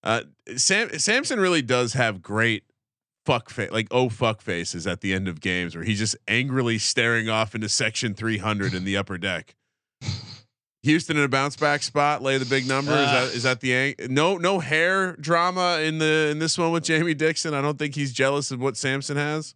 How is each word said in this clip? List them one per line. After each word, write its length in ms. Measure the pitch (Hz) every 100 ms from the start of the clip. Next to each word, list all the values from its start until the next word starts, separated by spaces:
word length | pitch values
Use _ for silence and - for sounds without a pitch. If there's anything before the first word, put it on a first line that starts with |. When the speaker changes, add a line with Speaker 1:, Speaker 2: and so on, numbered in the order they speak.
Speaker 1:
Uh, 200 | 87 113 - _ - 123
Sam, 420 | - 196 226 156
Samson 400 | 196 240 302 254
really 240 | 185 170
does 300 | 123 123 123
have 280 | 131 117 95
great 420 | 85 104 117 110 _ _ _ _ _ _
fuck 260 | - 123 -
fa-, 180 | - 101
like, 160 | 113 107
oh, 160 | 127 127
fuck 320 | 110 113 104
faces 420 | - 87 85 87
at 160 | 85 90
the 100 | 98
end 140 | 95 95
of 120 | 80
games 360 | 95 90 87 82
where 80 |
he's 140 | 90 104
just 160 | 110 - -
angrily 500 | 113 135 131 120 113
staring 500 | - - 117 117 113
off 260 | 110 110
into 140 | 113 107
section 460 | - 110 - 120
three 240 | 98 113 107
hundred 360 | 107 104 98
in 80 | 92
the 120 | 92 98
upper 200 | 98 92
deck. 360 | 95 87 - _ _ _ _ _ - - - - _ _ _ _
Houston 340 | 139 156 - 151
in 60 |
a 60 | 139
bounce 260 | 135 139
back 300 | - 151 143
spot, 380 | - 147 147 147
lay 160 | 135 135
the 60 | 127
big 200 | 135 127
number. 240 | 135 143
Is 60 | 147
that, 240 | 143 139 127
Speaker 2:
Ah. 60 | 120
Speaker 1:
is 60 |
that 160 | 127 123
the 120 | 131
ang-, 200 | 127 139 - 127
no, 300 | 131 165 190
no 200 | 175 196
hair 560 | 135 156 170 190 185 160
drama 580 | 147 170 175 180 180 170
in 160 | 156 156
the, 300 | 156 156 151
in 80 | 151
this 180 | 143 -
one 140 | 165
with 100 | 165
Jamie 320 | 156 156 170
Dixon? 400 | 151 156 156 165
I 60 | 147
don't 160 | 143 143
think 160 | 151
he's 180 | 143 139
jealous 380 | 120 135 143 139
of 100 | 131
what 160 | 135 123
Samson 400 | 135 135 135 147
has. 380 | 147 151 156